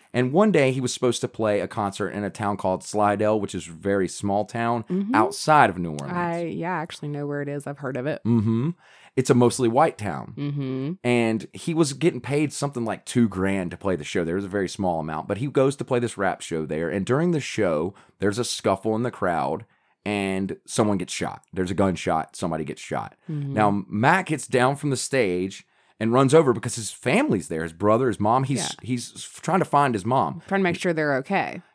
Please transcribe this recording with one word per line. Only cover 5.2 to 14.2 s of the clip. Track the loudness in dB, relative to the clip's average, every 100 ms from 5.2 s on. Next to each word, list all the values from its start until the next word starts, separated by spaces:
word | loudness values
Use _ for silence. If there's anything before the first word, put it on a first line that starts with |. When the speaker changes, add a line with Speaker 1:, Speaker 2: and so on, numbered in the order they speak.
| 2 0 4 6 6
Speaker 1:
of | 4
New | -4
Orleans. | -4 -6 -4
Speaker 2:
I, | -4 -4
yeah, | -6 -6 -6 -6
I |
actually | -6 -10 -8
know | -6 -6
where | -6
it | -6
is. | -6 -8
I've | -8
heard | -6 -4
of | -4
it. | -4 2
Speaker 1:
Mm-hmm. | 2 4 0 -2 -6 _ -20 -4
It's | -2 4
a |
mostly | 6 6 4 2
white | 4 2 0
town. | -6 -6 -8 -8
Speaker 2:
Mm-hmm. | -6 -4 -4 -4 -6 -4
Speaker 1:
And | 2 2 2 0 -4
he | -8 -4
was | 0 0
getting | 2 -2 -2
paid | -2 -2 0
something | -2 -6 -4 -4
like | -4
two | -2 2 2
grand | 2 0 0 -2
to | -4
play | -2
the | -2
show. | -2 -2